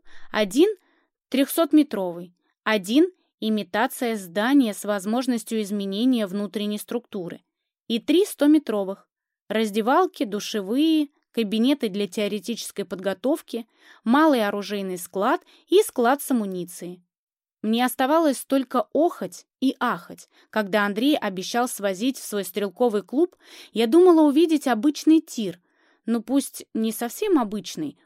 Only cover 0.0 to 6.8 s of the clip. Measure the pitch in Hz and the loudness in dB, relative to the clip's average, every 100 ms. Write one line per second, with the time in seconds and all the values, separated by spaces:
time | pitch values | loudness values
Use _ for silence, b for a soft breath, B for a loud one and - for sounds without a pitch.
0 | b b b 208 214 226 403 415 _ _ | b b b -2 -2 4 2 2 _ _
1 | _ _ _ 254 269 - 330 302 294 208 | _ _ _ 0 0 0 4 4 4 -2
2 | 180 170 180 _ _ _ - 214 185 254 | -6 -8 -14 _ _ _ -2 -2 2 2
3 | 359 - _ _ 220 214 196 208 262 - | 2 0 _ _ -4 -2 -2 -2 -2 -2
4 | 240 220 185 180 226 285 226 196 202 202 | -4 -6 -6 -2 2 4 4 -2 -4 -4
5 | 185 233 254 240 - 220 196 208 196 196 | -2 -2 -2 -4 -4 -6 -4 -4 -4 0
6 | 254 247 202 202 208 214 208 208 | 2 2 0 -4 -6 -4 -4 -6